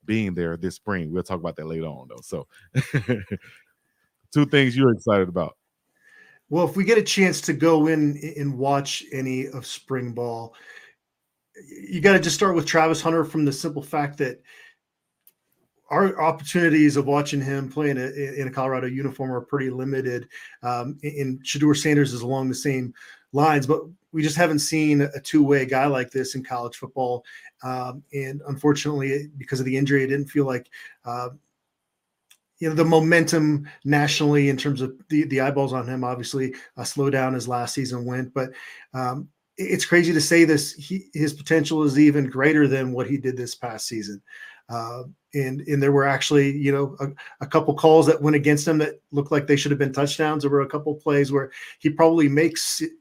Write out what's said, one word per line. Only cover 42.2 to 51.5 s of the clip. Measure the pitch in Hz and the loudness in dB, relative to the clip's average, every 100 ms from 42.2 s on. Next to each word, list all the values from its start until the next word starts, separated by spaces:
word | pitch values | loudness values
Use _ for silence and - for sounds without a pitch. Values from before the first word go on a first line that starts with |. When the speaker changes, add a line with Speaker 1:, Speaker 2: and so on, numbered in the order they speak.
| 131 | 0
Speaker 2:
greater | 131 139 151 143 | 2 4 4 4
than | 135 131 | 2 -2
what | 123 123 | -4 -4
he | 143 | -4
did | 131 127 | -4 -6
this | 120 | -10
past | - 120 110 - | -10 -12 -10 -8
season. | 117 101 98 _ - - - _ | -8 -8 -14 _ -20 -20 -20 _
Uh, | 117 117 120 127 - _ | -10 -8 -12 -14 -20 _
and, | 143 131 135 147 | -4 -4 -4 -2
and | 143 | 2
there | 139 | 4
were | 139 139 | 4 4
actually, | 135 - 147 139 143 | 0 4 4 4 2
you | 139 | 0
know, | 139 143 143 | 0 -2 -4
a, | 139 139 - - | -10 -10 -20 -14
a | 147 | 0
couple | 160 156 147 | 2 2 4
calls | 160 160 143 | 6 8 8
that | 143 | 4
went | 143 151 | 4 2
against | 147 147 147 | 4 2 2
him | 156 | 0
that | 151 - _ | 0 -4 _
looked | 143 143 | -4 0
like | 151 143 | -2 2
they | 143 | 0
should | 147 | 2
have | 139 | 0
been | 143 | 0
touchdowns. | 131 143 - 156 151 | 0 -2 0 -2 0
There | 139 | 0
were | 143 | 0
a | 135 | 0
couple | 147 151 147 | -4 -6 -6
plays | - 143 139 | 0 0 2
where | 139 135 | 0 -4